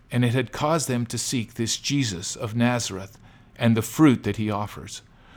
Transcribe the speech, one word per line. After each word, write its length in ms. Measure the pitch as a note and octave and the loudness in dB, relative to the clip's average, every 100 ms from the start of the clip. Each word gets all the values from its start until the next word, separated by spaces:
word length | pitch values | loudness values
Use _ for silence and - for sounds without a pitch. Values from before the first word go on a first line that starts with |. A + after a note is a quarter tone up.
| - | -4
and 140 | A#2+ A#2+ | 0 2
it 80 | |
had 180 | B2 A#2+ | 2 -2
caused 360 | - D3+ D#3+ C#3+ | -2 0 0 0
them 180 | B2 A#2+ | -2 -2
to 140 | A#2 | -4
seek 340 | - C3+ G#2+ | -4 -4 -4
this 240 | - A2+ - | -4 -4 -2
Jesus 580 | - C#3+ B2 F#2 - - | -2 0 0 -4 -8 -8
of 200 | A2+ A2+ | -4 0
Nazareth 640 | A#2+ B2 - F#2+ G2 - - - - - | 2 2 -4 -8 -12 -18 -20 -20 -20 0
and 180 | A#2+ A2+ | 2 4
the 60 | |
fruit 400 | G#2+ - D#3 A#2+ | 2 6 6 6
that 140 | - G#2 | 0 -2
He 120 | G#2+ | -2
offers. 540 | G#2 G#2 - - - - - - | -2 -4 -10 -14 -14 -18 -20 -20